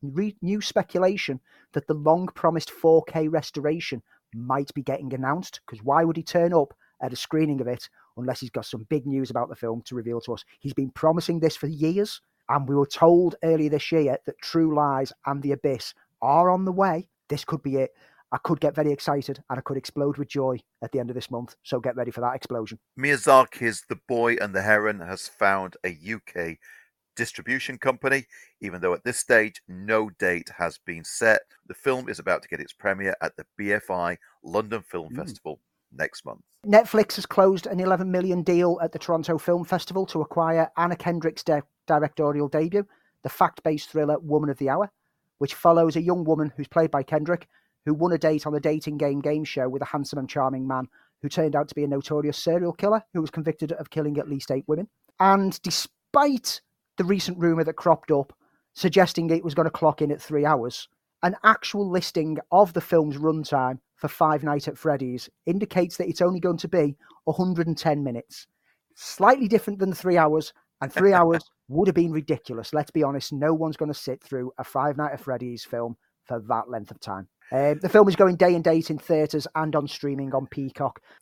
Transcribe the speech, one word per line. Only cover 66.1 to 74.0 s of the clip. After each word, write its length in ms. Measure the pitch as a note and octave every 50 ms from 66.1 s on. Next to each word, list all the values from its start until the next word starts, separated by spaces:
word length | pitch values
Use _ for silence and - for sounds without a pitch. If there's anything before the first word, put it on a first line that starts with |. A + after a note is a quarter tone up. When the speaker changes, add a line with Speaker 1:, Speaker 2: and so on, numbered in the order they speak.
| - -
Speaker 1:
only 180 | F3 F3+ F#3 E3+
going 180 | F3 F3+ E3+
to 100 | - -
be 280 | E3 F#3+ E3+ D3 C#3+ C#3 _ _ - - _ -
a 40 | D#3+
hundred 360 | D#3 - F#3 F#3 F3 E3+ E3
and 100 | E3 D#3
ten 260 | - - E3 D3 D3 C#3
minutes. 440 | B2+ A#2+ A#2 - - - - - _ _ _ _ _ _ _ _ _ _
Slightly 520 | - - - - - F#3+ A#3 C4+ C#4 A#3+
different 300 | G3 A3+ G3+ - G#3 G3+
than 160 | F#3+ G3 F#3+ D#3+
three 240 | - - F#3 E3+
hours, 360 | E3+ D#3 D3+ D3+ D#3+ D3+ - - _ _ _ _ -
and 100 | C#3 C3
three 220 | - F3 F#3+ G3+ F#3+
Speaker 2:
<laughs> 60 | F3
Speaker 1:
hours 240 | E3+ E3 E3 D#3 - _ _ _ _
would 200 | - C3+ E3+ G3+
have 80 | F#3+ D#3
been 160 | F3 E3+ E3
ridiculous. 640 | D3+ D#3 D3 D#3+ D3 - - - A#2 A2+ A2 - D3+
Let's 180 | D3+ D3 -
be 120 | - D#3 D3
honest, 280 | C#3 C#3 C3 - -
no 220 | D#3 C3+ D3 D#3+ D#3+
one's 240 | D#3 D#3+ D#3 C#3+
gonna 160 | - D#3 D3+ C#3
sit 300 | -